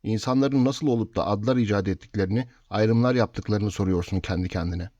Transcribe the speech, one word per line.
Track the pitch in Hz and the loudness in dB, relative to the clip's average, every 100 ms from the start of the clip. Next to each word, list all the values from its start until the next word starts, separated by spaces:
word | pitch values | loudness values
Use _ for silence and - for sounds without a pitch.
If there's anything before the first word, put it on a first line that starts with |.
insanların | 104 110 - 131 139 135 127 | -2 -2 0 2 2 2 2
nasıl | 135 147 | 2 0
olup | 117 110 - | 0 0 -2
da | - | -2
adlar | 104 113 127 | 0 0 0
icat | 107 101 95 | 2 0 0
ettiklerini, | 92 - 101 92 110 127 _ _ | -4 -4 -2 0 0 -4 _ _
ayrımlar | 101 110 113 123 127 | 0 4 4 4 2
yaptıklarını | 107 - - 107 104 | 0 -4 -2 -2 -2
soruyorsun | - 95 90 85 95 | -2 0 0 0 -4
kendi | - 87 90 | -2 -4 -2
kendine. | 92 85 87 90 | -4 -4 -6 -8